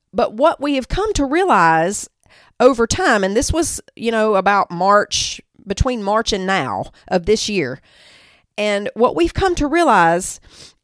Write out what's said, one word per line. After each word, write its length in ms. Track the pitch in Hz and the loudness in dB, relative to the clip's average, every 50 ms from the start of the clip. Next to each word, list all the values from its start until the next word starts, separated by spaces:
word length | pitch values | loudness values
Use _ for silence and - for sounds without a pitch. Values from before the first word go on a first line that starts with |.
| _ _ - | _ _ -4
But 220 | 202 233 - 214 | -2 -2 -2 0
what 260 | 214 285 330 294 - | 2 2 2 2 0
we 160 | 269 294 285 | -2 -2 -2
have 120 | 262 240 - | -2 -4 -4
come 240 | - 359 415 440 392 | -4 -2 -2 -2 -2
to 100 | - 277 | -2 -2
realize 840 | 262 285 349 392 359 240 196 170 165 160 160 165 185 208 - - - _ _ _ _ _ _ _ _ _ - | -2 0 0 2 2 4 4 4 4 4 4 2 0 -2 -6 -10 -14 _ _ _ _ _ _ _ _ _ 2
over 260 | 240 262 269 233 233 | 4 4 4 4 0
time, 380 | 226 - - 370 320 233 208 190 | -2 -2 0 0 0 2 2 0
and 120 | 190 196 | 0 0
this 160 | 185 185 - 302 | -2 -2 -2 -2
was, 280 | 320 330 - - - - _ _ | -2 -2 -2 -4 -8 -12 _ _
you 140 | - 220 233 | -8 -4 -2
know, 240 | 226 220 214 214 208 | 0 0 0 0 0
about 360 | 190 185 196 202 196 - - | 0 2 2 2 0 0 -2
March, 720 | 175 170 180 196 202 208 - - - - - - - - - _ _ _ - | -2 -2 2 4 4 4 2 0 -4 -6 -6 -6 -10 -12 -18 _ _ _ -10
between 360 | 196 196 - - 254 254 226 202 | -4 -2 0 0 0 -2 -4 -2
March 300 | 196 208 220 233 - 220 | -2 -2 -2 -2 -2 -4
and 140 | 190 185 | -4 -2
now 460 | 190 190 180 139 120 101 95 131 - - _ _ - | -2 -2 -2 -2 -4 -6 -6 -8 -10 -14 _ _ -4
of 180 | 185 180 170 | -4 -2 0
this 220 | 196 214 220 - - | 0 0 0 -2 -4
year, 320 | 208 185 143 120 135 - _ _ _ _ _ - - _ _ _ _ _ _ _ _ | -4 -4 -4 -6 -8 -12 _ _ _ _ _ -20 -20 _ _ _ _ _ _ _ _
and 320 | - 208 208 202 202 208 - - | -6 -4 -2 -2 -2 -4 -6 -2
what 220 | 208 233 - - | 0 0 0 0
we've 180 | - 349 339 - | 0 -2 -2 -2
come 200 | - 392 370 349 | -2 -2 -2 0
to 100 | - 294 | -2 -2
realize 760 | 277 302 349 339 285 220 185 170 165 170 180 190 - - - _ _ - - - - _ _ | 0 0 2 2 4 4 4 4 4 2 0 -2 -6 -10 -12 _ _ -20 -20 -20 -20 _ _